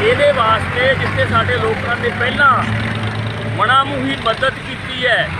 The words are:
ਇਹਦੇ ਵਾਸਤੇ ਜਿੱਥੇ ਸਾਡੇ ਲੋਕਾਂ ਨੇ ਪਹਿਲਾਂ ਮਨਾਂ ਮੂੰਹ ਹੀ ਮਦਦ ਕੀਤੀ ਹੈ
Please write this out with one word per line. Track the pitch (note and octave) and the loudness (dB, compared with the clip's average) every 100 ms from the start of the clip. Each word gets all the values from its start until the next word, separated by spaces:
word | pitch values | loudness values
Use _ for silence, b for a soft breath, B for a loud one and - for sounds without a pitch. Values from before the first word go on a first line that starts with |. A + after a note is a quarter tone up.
ਇਹਦੇ | G#3 C4 D4 | 2 4 2
ਵਾਸਤੇ | C4+ A3 A3 - B3 B3+ B3+ | 4 2 2 0 0 0 0
ਜਿੱਥੇ | A#3 C4 C4 | 0 0 0
ਸਾਡੇ | A#3+ A3+ B3 | 2 2 0
ਲੋਕਾਂ | A3+ A3 A#3 A#3+ | 0 -2 -2 -2
ਨੇ | A#3+ | -2
ਪਹਿਲਾਂ | - A#3+ - C#4+ A#3 - - - - - - - - - - | -2 -2 2 4 4 2 -2 -2 -4 -4 -4 -6 -6 -6 -2
ਮਨਾਂ | G#3+ C4 C4+ | 2 2 2
ਮੂੰਹ | C#4+ C4+ | -2 -2
ਹੀ | C4+ | -2
ਮਦਦ | A#3 A3 C4 C4 | -2 0 0 -2
ਕੀਤੀ | - B3+ - B3+ B3 | -10 -10 -8 -2 2
ਹੈ | G#3 D#3 - | 2 2 -2